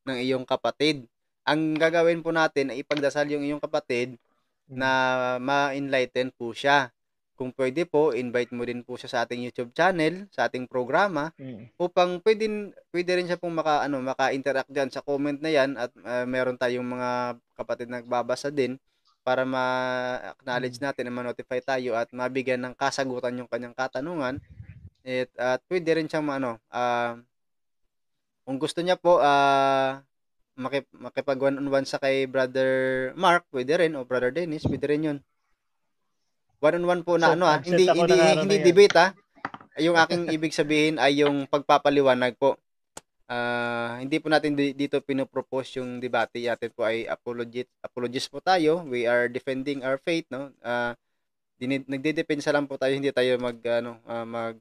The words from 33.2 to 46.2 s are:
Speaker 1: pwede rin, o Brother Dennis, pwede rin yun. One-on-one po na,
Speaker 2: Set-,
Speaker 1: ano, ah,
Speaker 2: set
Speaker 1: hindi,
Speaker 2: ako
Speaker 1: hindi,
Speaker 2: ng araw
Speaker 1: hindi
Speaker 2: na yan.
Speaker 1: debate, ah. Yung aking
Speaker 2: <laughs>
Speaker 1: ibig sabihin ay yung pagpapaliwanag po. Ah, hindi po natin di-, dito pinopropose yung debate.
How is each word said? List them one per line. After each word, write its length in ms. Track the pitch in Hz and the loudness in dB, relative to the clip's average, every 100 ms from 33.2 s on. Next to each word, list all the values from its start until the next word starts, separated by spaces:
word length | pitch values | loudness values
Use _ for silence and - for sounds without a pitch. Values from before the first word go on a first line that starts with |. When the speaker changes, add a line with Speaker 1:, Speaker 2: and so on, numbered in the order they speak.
| 185 175 - | 2 2 0
Speaker 1:
pwede 240 | 135 127 175 | -4 0 2
rin, 160 | 160 | 2
o 80 | 143 | 0
Brother 320 | 123 127 123 | -2 0 0
Dennis, 320 | 147 175 156 131 | -2 -4 -4 -4
pwede 240 | 131 139 | -2 -2
rin 160 | 151 156 | 0 -2
yun. 120 | 143 _ _ _ _ _ _ _ _ _ _ _ _ _ _ | -6 _ _ _ _ _ _ _ _ _ _ _ _ _ _
One-on-one 480 | 151 170 175 175 170 | 2 2 0 0 2
po 80 | |
na, 160 | 170 160 | 4 4
Speaker 2:
Set-, 60 | 165 | 4
Speaker 1:
ano, 80 | 175 | 4
ah, 160 | 151 | 2
Speaker 2:
set 60 | 135 | 2
Speaker 1:
hindi, 160 | 170 175 | 4 6
Speaker 2:
ako 80 | 165 | 6
Speaker 1:
hindi, 100 | 170 | 6
Speaker 2:
ng 80 | 180 | 6
araw 240 | 160 156 | 6 4
Speaker 1:
hindi 80 | 175 | 2
Speaker 2:
na 80 | 202 | 4
yan. 80 | 175 | 6
Speaker 1:
debate, 300 | 175 202 165 | 8 8 8
ah. 120 | 185 - _ _ - - - - | 4 2 _ _ -12 -12 -12 -2
Yung 160 | 165 165 | 2 4
aking 260 | 160 175 170 | 4 2 -2
Speaker 2:
<laughs> 40 | |
Speaker 1:
ibig 160 | 160 160 | -2 -2
sabihin 480 | - 147 151 156 151 | 0 2 4 4 4
ay 240 | 139 143 | 4 4
yung 240 | 147 143 135 | 2 2 0
pagpapaliwanag 880 | 143 - 143 143 143 135 127 127 | 0 4 4 4 4 4 4 2
po. 240 | - 139 - _ _ _ - - _ - | 2 0 0 _ _ _ -20 -20 _ -8
Ah, 720 | 120 120 120 120 117 117 120 | -4 -2 -2 -2 -4 -6 -6
hindi 160 | 135 156 | -4 -2
po 80 | 156 | 2
natin 320 | 151 151 143 | 0 2 0
di-, 160 | 143 | 0
dito 240 | 135 143 139 | -2 -2 -2
pinopropose 800 | - 135 131 135 - 131 123 131 | -2 -4 -4 -6 -6 -6 -6 -8
yung 240 | 123 123 | -10 -8
debate. 400 | 123 117 | -2 0